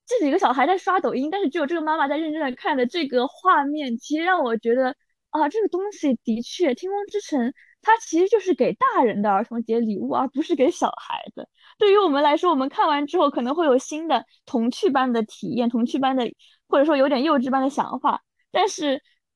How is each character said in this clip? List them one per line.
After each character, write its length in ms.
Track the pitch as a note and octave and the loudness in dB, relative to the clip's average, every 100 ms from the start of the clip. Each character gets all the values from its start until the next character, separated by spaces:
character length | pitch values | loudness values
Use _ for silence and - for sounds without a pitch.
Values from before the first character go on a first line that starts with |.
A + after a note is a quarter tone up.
| - A#4+ | -4 0
这 60 | |
几 80 | D4+ | 2
个 60 | E4 | 2
小 140 | C4 | 2
孩 140 | B3+ C#4 | 2 2
在 100 | F#4 | 2
刷 220 | - F#4 | 0 0
抖 160 | D4 | 0
音， 160 | A#3+ D4 | -2 -2
但 100 | F#4+ | -2
是 80 | F4+ | -2
只 100 | F4 | -2
有 80 | C#4 | -2
这 100 | E4+ | -2
个 40 | |
妈 160 | D#4 D#4+ | -2 0
妈 120 | C#4 | 0
在 80 | D4 | -2
认 160 | D#4+ | -4
真 80 | D#4 | -4
的 100 | C#4+ B3 | -4 -4
看 200 | F4+ C#4+ | -2 0
的 80 | B3 | 0
这 200 | F4 C#4 | -2 -2
个 200 | B3 B3+ | -2 -2
画 360 | - F#4 E4 | -2 2 2
面， 320 | C#4 D4+ C#4 A#3 | 2 -4 -4 -6
其 180 | - D4+ | -4 -2
实 60 | |
让 180 | E4+ F#4 | 0 2
我 140 | C4 A3+ | 0 -2
觉 180 | A#3 | 0
得， 220 | B3 B3+ - _ _ _ | 2 0 -4 _ _ _
啊， 180 | D#4 D4+ | -2 0
这 120 | G#4+ | 0
个 60 | G#4 | -2
东 240 | F4 G4+ | -2 -6
西 260 | - D4+ A#3+ | -2 -2 0
的 180 | - A3+ | -2 -4
确 320 | B3 - E4+ | -6 -2 -2
《天 160 | B3 F#4 | -2 -4
空 160 | G4+ G4+ | -6 -6
之 140 | G4+ | -8
城》。 320 | - C#4+ A#3 - _ _ | -4 -2 -4 -6 _ _
它 140 | - A4+ | 0 0
其 200 | - D#4+ | 0 0
实 100 | F#4+ | 2
就 120 | A4+ | 2
是 140 | F#4 | 0
给 180 | E4+ G#3 | 0 0
大 300 | F#3 C5 G4+ | 0 0 2
人 180 | B3 F#3+ | 2 2
的 100 | G#3 | 2
儿 140 | G3 | 0
童 180 | A#3 A#3 | 0 -6
节 160 | A3+ A3+ | -2 -2
礼 200 | A3+ G3+ | 0 -2
物， 120 | A#3+ | -2
而 140 | B3 B3+ | -2 -2
不 120 | B3+ | -4
是 140 | D#4+ E4+ | -2 2
给 140 | C4 | 2
小 180 | - B3+ | 2 -4
孩 340 | - - - - | -4 -10 -12 -12
的。 120 | - - _ - - | -16 -18 _ -20 0
对 140 | G#4 | 4
于 60 | G4+ | 4
我 100 | F#4+ | 4
们 140 | C#4 | 2
来 140 | D4 D#4 | 2 2
说， 140 | F4+ | 2
我 40 | D4 | 0
们 120 | C4+ | 0
看 200 | - F#4 | 0 0
完 180 | D4 D4 | 0 0
之 120 | F4 | 0
后 100 | D4 | 0
可 120 | D4 | 0
能 120 | B3 | -2
会 120 | D#4 D#4+ | 0 2
有 100 | B3+ | 2
新 320 | - D4+ D#4+ | 0 -8 -2
的 160 | B3+ - _ - | -2 -2 _ -6
童 240 | A#3+ A3+ | -2 -2
趣 200 | - F#4+ | 0 0
般 220 | C4+ C4 | 0 0
的 100 | A#3 | 0
体 240 | A3 - F#3 | -2 -6 -6
验、 200 | G#3 A#3+ | -2 -2
童 160 | A#3+ | 0
趣 140 | A#3+ C#4+ | -2 0
般 180 | C4 C4 | 0 0
的， 80 | A#3+ - _ _ _ | -4 -8 _ _ _
或 100 | - | 2
者 60 | |
说 120 | D4+ C#4+ | 4 4
有 120 | C4+ | 2
点 140 | C4+ | 2
幼 160 | D4+ C#4+ | 2 2
稚 120 | C4 | 0
般 100 | C4+ | 0
的 80 | C4+ | 0
想 300 | C#4 G3 C4 | -2 -4 -2
法， 220 | C#4+ G#3 _ _ _ | -2 -2 _ _ _
但 160 | - G4 | 0 0
是 360 | - D4 C4+ - _ _ | 0 -2 -4 -6 _ _